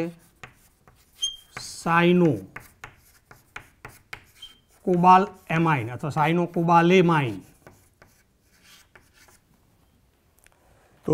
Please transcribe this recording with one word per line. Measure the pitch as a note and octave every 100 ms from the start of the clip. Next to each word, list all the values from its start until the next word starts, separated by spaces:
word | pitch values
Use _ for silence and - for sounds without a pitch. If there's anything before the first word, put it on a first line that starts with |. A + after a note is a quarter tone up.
| E3 E3+ _ _ - _ _ _ _ _ _ - - - _ - - -
સાયનો | - E3 E3+ F3+ E3+ A2+ F#2+ - - _ - - _ _ _ - _ - - _ - - _ - _ _ - _ _ _ -
cyanocobalamin | F3+ F3+ F#3 G3+ - - E3 E3 D3 A2+
અથવા | B2 D3+ C3
cyanocobalamin. | D3+ E3+ E3+ - E3+ E3+ E3+ F#3 E3+ E3 C3 G2 - _ - - _ _ _ _ _ _ _ _ _ - _ _ _ _ _ _ _ _ _ _ _ _ _ _ _ _ _ _ _ _ _ _
તો | -